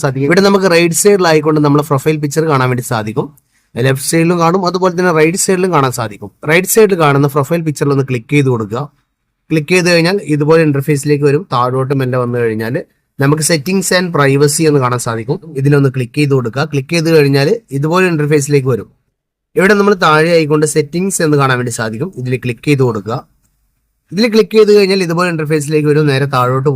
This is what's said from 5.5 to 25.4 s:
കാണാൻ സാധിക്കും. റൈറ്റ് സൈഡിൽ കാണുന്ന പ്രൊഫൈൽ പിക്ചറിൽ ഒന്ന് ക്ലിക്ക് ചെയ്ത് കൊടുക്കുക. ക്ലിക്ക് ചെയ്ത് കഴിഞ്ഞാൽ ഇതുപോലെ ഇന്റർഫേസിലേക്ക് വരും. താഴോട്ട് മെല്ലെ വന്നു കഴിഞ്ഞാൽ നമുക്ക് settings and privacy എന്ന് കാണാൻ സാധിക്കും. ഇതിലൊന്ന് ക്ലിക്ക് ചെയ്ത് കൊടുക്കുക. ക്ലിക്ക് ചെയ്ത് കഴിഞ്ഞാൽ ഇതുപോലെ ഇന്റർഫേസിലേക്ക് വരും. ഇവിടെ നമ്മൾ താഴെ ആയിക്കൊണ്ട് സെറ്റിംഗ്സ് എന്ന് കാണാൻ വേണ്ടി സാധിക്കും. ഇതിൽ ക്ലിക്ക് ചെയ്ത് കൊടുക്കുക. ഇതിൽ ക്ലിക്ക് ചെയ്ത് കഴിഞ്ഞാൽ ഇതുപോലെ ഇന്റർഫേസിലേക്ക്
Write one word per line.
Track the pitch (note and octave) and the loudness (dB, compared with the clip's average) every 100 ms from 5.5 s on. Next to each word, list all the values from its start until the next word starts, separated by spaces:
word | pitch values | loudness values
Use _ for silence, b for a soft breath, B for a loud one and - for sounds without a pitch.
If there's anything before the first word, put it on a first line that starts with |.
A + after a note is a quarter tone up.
| F3+ F#3+ D#3+ | 0 0 0
കാണാൻ | C3 B2 | 0 -2
സാധിക്കും. | A2 G2+ G2+ _ C#3 | -8 -10 -18 _ 0
റൈറ്റ് | E3 F#3+ A3+ | 0 2 2
സൈഡിൽ | G#3+ F#3 | 2 4
കാണുന്ന | D3 C#3 C#3+ D3 | 2 2 2 0
പ്രൊഫൈൽ | C3 E3+ D#3+ | -2 -2 -4
പിക്ചറിൽ | C#3+ C#3+ C#3 | -4 -2 0
ഒന്ന് | C3+ | -2
ക്ലിക്ക് | B2 - D3 | -6 -2 0
ചെയ്ത് | C3+ | 2
കൊടുക്കുക. | A#2+ G#2 A#2 D3 _ _ _ _ _ - | 0 -4 -6 -8 _ _ _ _ _ -6
ക്ലിക്ക് | D#3+ D3 F3+ | -4 0 0
ചെയ്ത് | F3 | 2
കഴിഞ്ഞാൽ | E3+ E3 G3+ D3 | 2 2 -2 -2
ഇതുപോലെ | D3 D3+ E3 D#3 | -2 2 4 4
ഇന്റർഫേസിലേക്ക് | C#3 C#3 C#3+ D3 D3 D3 | 0 -2 -2 0 0 2
വരും. | D3 G3 | 0 -2
താഴോട്ട് | B2+ B2 C3 C3 C#3 | -2 0 -2 -2 -2
മെല്ലെ | B2+ B2+ | -2 -2
വന്നു | A#2+ A#2+ A#2 | -2 -2 -2
കഴിഞ്ഞാൽ | A2 A2 D3 - _ _ - | -2 -4 -6 -8 _ _ -2
നമുക്ക് | C#3 D#3 D3+ | 0 0 0
settings | E3+ E3 F#3+ - F#3 | -2 -2 -4 0 -2
and | F3+ | 0
privacy | D#3+ C#3 C#3 D3 C#3+ D#3 | 0 2 2 2 2 2
എന്ന് | D3 | 2
കാണാൻ | B2 A#2+ B2 | 0 -2 -4
സാധിക്കും. | A2+ A2+ F3+ D#3+ C3+ | -8 -6 -8 -8 -4
ഇതിലൊന്ന് | C#3 C#3+ C3+ C3 | 0 2 2 -2
ക്ലിക്ക് | B2 - | -6 -2
ചെയ്ത് | D3 C3+ | 0 0
കൊടുക്കുക. | A#2+ C3 D#3 | -2 -6 -4
ക്ലിക്ക് | C#3+ C3+ | -6 -4
ചെയ്ത് | E3+ D#3+ D#3+ | -2 2 4
കഴിഞ്ഞാൽ | C#3+ C#3 C#3+ A3+ - C#3 | 4 2 0 -2 -4 -4
ഇതുപോലെ | D#3 F3+ F#3 | -2 0 0
ഇന്റർഫേസിലേക്ക് | D#3+ D3 D3+ C#3+ C#3+ C3 | 0 0 0 2 0 0
വരും. | A2+ F#2+ _ _ _ _ _ _ D3+ | -4 -6 _ _ _ _ _ _ -2
ഇവിടെ | F#3+ G#3 | 2 2
നമ്മൾ | G3+ G3+ | 2 2
താഴെ | F3 D3+ E3 E3+ | 2 2 4 2
ആയിക്കൊണ്ട് | D3+ D3+ D3+ | 2 0 0
സെറ്റിംഗ്സ് | D#3 C#3+ E3+ F#3+ F#3 | -2 -2 -4 -4 -2
എന്ന് | D#3+ D3 | 0 2
കാണാൻ | C3+ B2 | 2 0
വേണ്ടി | B2 A#2 | -2 -6
സാധിക്കും. | A2 A2 F3 C3 | -6 -6 -8 -8
ഇതിൽ | B2 B2 | -6 -4
ക്ലിക്ക് | B2 A#2 - | -4 -6 -2
ചെയ്ത് | C#3 B2+ | 0 0
കൊടുക്കുക. | G#2+ G2 C#3+ - _ _ _ _ _ _ _ - | -2 -6 -8 -10 _ _ _ _ _ _ _ -10
ഇതിൽ | E3+ A#3 | -2 0
ക്ലിക്ക് | A3 F#3 A3 | 2 2 4
ചെയ്ത് | G#3 G#3 | 4 4
കഴിഞ്ഞാൽ | F#3+ G3 F3 | 4 0 -2
ഇതുപോലെ | E3 F3+ | 0 -2
ഇന്റർഫേസിലേക്ക് | E3 | -2